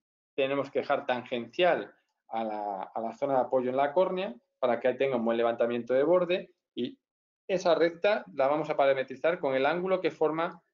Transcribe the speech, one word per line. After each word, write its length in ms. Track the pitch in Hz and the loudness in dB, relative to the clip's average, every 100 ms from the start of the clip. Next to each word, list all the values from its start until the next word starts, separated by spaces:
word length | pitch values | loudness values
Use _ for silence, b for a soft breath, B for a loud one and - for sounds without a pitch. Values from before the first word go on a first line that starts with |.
| _ _ _ | _ _ _
tenemos 360 | - 135 139 135 | -2 -2 -2 -2
que 80 | 131 | -4
dejar 260 | 110 135 | -2 -2
tangencial 920 | - 123 120 123 117 - 180 139 101 - _ _ - | 0 -4 -4 -6 -4 0 2 2 -2 -14 _ _ -10
a 160 | 113 | -6
la, 380 | 113 107 104 98 98 | -4 -4 -6 -6 -8
a 60 | 120 | -8
la 120 | 113 | -8
zona 220 | 113 139 | -4 0
de 60 | 135 | 0
apoyo 300 | 120 131 123 | 2 0 0
en 60 | 131 | 0
la 160 | 143 | 0
córnea 420 | 175 185 185 202 240 _ _ | 2 0 0 -6 -8 _ _
para 200 | 123 117 | 0 0
que 160 | 127 | 0
tenga 220 | 127 139 123 | 0 0 0
un 80 | |
buen 120 | 113 117 | 0 2
levantamiento 580 | 117 117 120 120 117 | 2 2 0 -2 0
de 100 | 127 | 2
borde, 480 | 147 180 170 185 185 _ _ | 4 4 2 -2 -6 _ _
y 220 | - 123 - _ _ _ _ - | -8 -8 -8 _ _ _ _ -4
esa 260 | 185 180 | 0 2
recta 500 | 156 170 170 208 214 - | 4 2 2 0 0 -2
la 120 | 147 135 | 0 0
vamos 240 | 151 151 | 2 0
a 60 | 147 | 2
parametrizar 640 | 139 135 131 127 156 175 | 2 2 -2 -2 -2 0
con 140 | 147 | 0
el 120 | 131 143 | 0 0
ángulo 340 | 170 185 185 | 0 0 0
que 120 | 165 | -2
forma 500 | - 156 160 170 170 _ | 0 -2 0 -4 -6 _